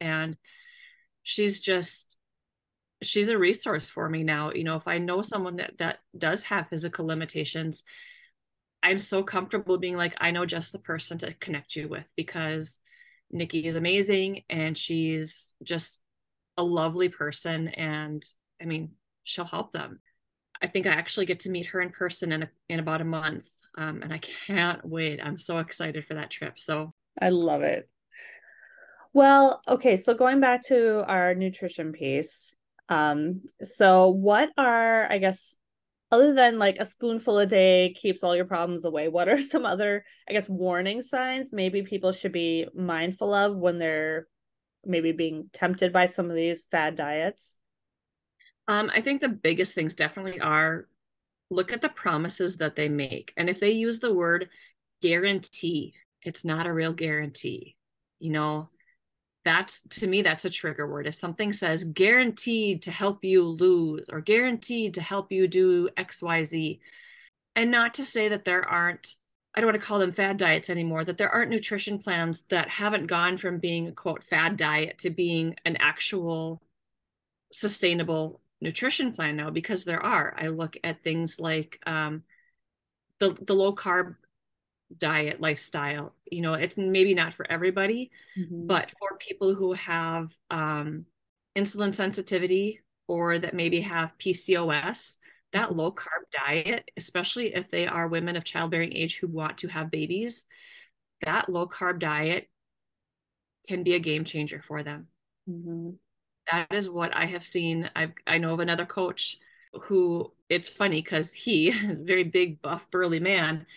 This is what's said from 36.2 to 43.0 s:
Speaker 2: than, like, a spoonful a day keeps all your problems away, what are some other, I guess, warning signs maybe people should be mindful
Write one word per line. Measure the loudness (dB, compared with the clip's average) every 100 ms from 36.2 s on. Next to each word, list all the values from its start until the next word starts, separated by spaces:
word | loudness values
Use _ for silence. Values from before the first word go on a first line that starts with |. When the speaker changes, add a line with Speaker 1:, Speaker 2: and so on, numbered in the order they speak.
| 8
Speaker 2:
than, | 10 6 6
like, | 2 2
a | -2
spoonful | -4 -2 -2 2 4
a | 6
day | 8 8 8 6 2
keeps | -2 0
all | 2 2
your | 2
problems | 0 -2 -2 -2
away, | -2 0
what | 2 4
are | 4
some | 2 0 0
other, | 0 0 0 -4 -18 -4
I |
guess, | -2 -2
warning | -2 0 0 0 -4
signs | -4 -2 -2 -4 -6
maybe | -2 0 0
people | -4 -2 0
should | 0 -2
be | -2 0 0 -2
mindful | -4 -4 -2